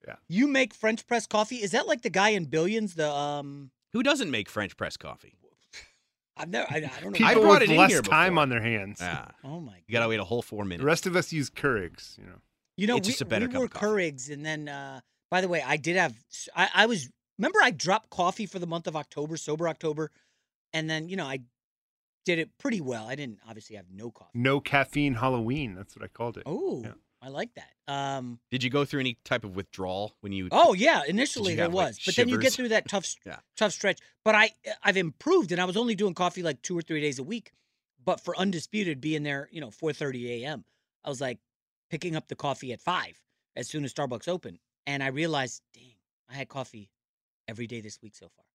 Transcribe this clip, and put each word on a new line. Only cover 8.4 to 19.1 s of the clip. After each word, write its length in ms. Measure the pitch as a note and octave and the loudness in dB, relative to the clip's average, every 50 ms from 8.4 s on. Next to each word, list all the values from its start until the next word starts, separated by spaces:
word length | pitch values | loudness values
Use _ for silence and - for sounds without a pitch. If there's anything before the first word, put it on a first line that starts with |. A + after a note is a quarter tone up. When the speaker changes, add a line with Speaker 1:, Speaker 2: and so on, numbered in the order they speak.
| D3 | 4
Speaker 1:
on 60 | C3+ | 4
their 120 | B2 A#2 | 2 0
hands. 380 | G#2+ A#2 A#2 G#2 G2 G2+ G2 - | 0 0 -2 -2 -4 -8 -8 -6
Speaker 3:
Yeah. 240 | F2 F2 E2 C#2 A1 - - _ - | -6 -4 -4 -6 -10 -14 -20 _ -14
Speaker 2:
Oh 180 | C3+ D#3 F3 | -14 -12 -12
my 160 | E3 A#2 F#2+ F2+ E2 | -14 -16 -18 -20 _
Speaker 3:
You 60 | - A2 | -2 0
gotta 100 | A#2 A#2 | 2 2
Speaker 2:
God. 40 | A2+ | 2
Speaker 3:
wait 100 | A2 G#2 | 0 -2
a 60 | G2 | -2
whole 160 | F2+ A#2 A#2+ | -2 -4 -4
four 240 | A2+ - A2+ G#2 G#2 | -4 -6 -8 -6 -6
minutes. 160 | F#2+ F2 E2+ | -6 -4 -2
Speaker 1:
The 40 | B2+ | 0
rest 200 | D3 E3 E3 - | 0 0 2 0
of 80 | F#3+ F3 | 0 0
us 160 | F3+ - - | 0 -2 0
use 180 | E3 D#3 C3+ - | -4 -4 -4 -6
Keurigs, 680 | _ - - C#3+ B2 G#2 F2+ E2 - - - - - | _ -4 -2 0 0 0 -4 -6 -10 -16 -20 -20 -20
you 80 | - G2+ | -20 -20
know. 160 | F#2 F#2 F#2 _ _ _ _ _ _ _ | -20 -20 -20 _ _ _ _ _ _ _
Speaker 2:
You 120 | - G3 | -2 0
know, 100 | G#3 B3 | 2 2
Speaker 3:
It's 100 | A#3 F#3 | 2 0
Speaker 2:
we, 40 | G#3 C4+ | 0 -2
Speaker 3:
just 80 | - | -4
a 40 | - | -2
better 220 | - - - A#3 | -2 0 0 0
Speaker 2:
we 60 | B3+ B3 | -2 0
Speaker 3:
cup 60 | C4 | -2
Speaker 2:
were 60 | B3 | -2
Speaker 3:
of 60 | - | -2
coffee. 140 | - - G#3 | -2 -2 -2
Speaker 2:
Keurigs, 440 | G#3 G#3+ G3+ F3+ D#3+ C#3+ B2+ B2+ C#3+ | 0 0 0 0 -2 -4 -8 -12 -12
and 160 | D3 C#3 D3+ | -12 -10 -8
then, 220 | D#3 D#3 D3+ D3+ | -8 -6 -6 -8
uh, 320 | D3 C#3+ C#3 C#3 C3+ C3+ B2+ _ _ _ _ _ _ | -10 -10 -10 -12 -14 -16 -18 _ _ _ _ _ _
by 80 | F3 F#3 | 0 0
the 80 | F#3 | 2
way, 160 | F#3 F3 D#3 C3+ | 2 0 0 2
I 120 | B2+ D3 | 0 -2
did 180 | D#3 B2 D#3+ F3 | 0 0 0 2
have, 180 | F#3 F3 D3 A2+ - _ _ - - - - - | 2 2 2 0 -8 _ _ -16 -16 -16 -8 2
I, 160 | E3 F#3 G3 F3 | 2 2 4 6
I 120 | F#3 G#3+ | 4 6
was, 220 | A3+ A#3+ F3 B2+ - _ _ _ _ _ - | 6 4 -2 -4 -8 _ _ _ _ _ -2
remember 200 | G3+ D#4 F#4 - - | -2 4 6 6 6
I 80 | B3 | 6
dropped 380 | F#3+ A#2+ - E3+ F#3+ A3 _ _ | 4 2 2 2 2 2 _ _
coffee 360 | - - F3 F3+ F#3+ - G#3+ | -2 0 0 0 0 -2 -8
for 120 | F#3 - F#3+ | -6 -6 -6
the 80 | F3 | -4
month 180 | E3+ E3 E3+ - | -4 -4 -4 -4
of 120 | F3 D#3 | -4 -6
October, 400 | D#3 C#3+ _ | -6 -8 _